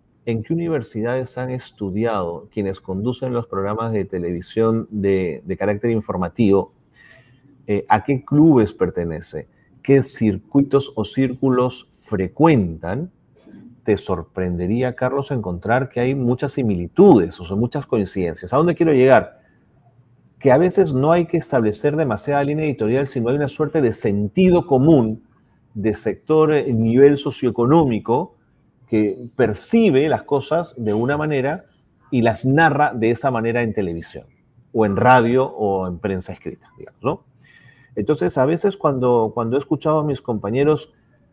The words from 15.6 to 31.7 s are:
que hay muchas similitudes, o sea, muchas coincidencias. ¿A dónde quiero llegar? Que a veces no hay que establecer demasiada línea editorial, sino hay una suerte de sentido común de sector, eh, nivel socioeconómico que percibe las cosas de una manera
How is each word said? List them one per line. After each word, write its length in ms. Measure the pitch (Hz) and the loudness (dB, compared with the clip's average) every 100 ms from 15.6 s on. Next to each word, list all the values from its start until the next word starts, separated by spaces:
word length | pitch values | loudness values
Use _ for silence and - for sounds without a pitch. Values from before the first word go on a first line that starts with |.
| 101 123 135 | -2 -2 -2
que 120 | - | -2
hay 140 | 127 | -2
muchas 380 | 139 120 123 147 | 0 -2 -2 -4
similitudes, 880 | 143 117 92 87 - 104 101 82 - | -2 -2 -2 -2 4 6 6 4 -4
o 40 | 85 | -8
sea, 100 | 98 | -4
muchas 300 | 120 147 - | -4 -4 -4
coincidencias. 640 | 120 95 98 87 78 90 | -2 -2 -4 -4 -6 -2
¿A 60 | 131 | 0
dónde 160 | 170 | 0
quiero 180 | - 165 | 2 2
llegar? 480 | 131 131 120 - - _ _ _ _ _ _ _ _ _ _ | 4 6 6 4 -6 _ _ _ _ _ _ _ _ _ _
Que 140 | 139 | 2
a 60 | 151 | 4
veces 340 | 180 175 170 | 4 2 0
no 200 | 131 147 | 2 2
hay 140 | 170 165 | 2 2
que 120 | 170 | -2
establecer 580 | - 131 107 104 147 151 | -2 0 0 0 -2 0
demasiada 480 | 143 101 - 143 | -2 -4 -2 -2
línea 220 | 143 151 156 | -2 -2 -4
editorial, 400 | 131 107 131 139 | -2 0 0 -2
sino 240 | 127 117 | -2 -2
hay 60 | 143 | -2
una 120 | 143 | -2
suerte 320 | - 147 160 | -4 -2 0
de 140 | 123 | 0
sentido 720 | 107 110 101 104 - 185 175 170 | 0 -2 -2 -2 2 4 4 2
común 560 | 131 147 151 110 110 - _ _ _ _ | 4 6 6 4 -4 -12 _ _ _ _
de 220 | 107 104 | -4 -2
sector, 580 | 104 110 95 - 156 156 | -2 -4 -6 0 2 4
eh, 200 | 147 127 | 2 0
nivel 420 | 113 113 123 143 139 | 0 2 6 6 6
socioeconómico 1160 | 123 - 123 113 120 165 143 107 - 123 185 _ _ _ _ _ _ | -2 -4 -2 0 2 4 4 0 -2 -2 -2 _ _ _ _ _ _
que 400 | 110 107 98 120 - | 0 0 -2 -8 0
percibe 720 | 113 101 - 233 220 135 151 | 0 0 0 2 4 4 2
las 160 | 123 | -2
cosas 500 | - 143 - 160 170 - | -2 -4 -2 -4 -4 -6
de 160 | 110 | -4
una 240 | 104 127 147 | -2 0 -2
manera 480 | 151 139 131 180 - | -2 -2 -4 -6 -12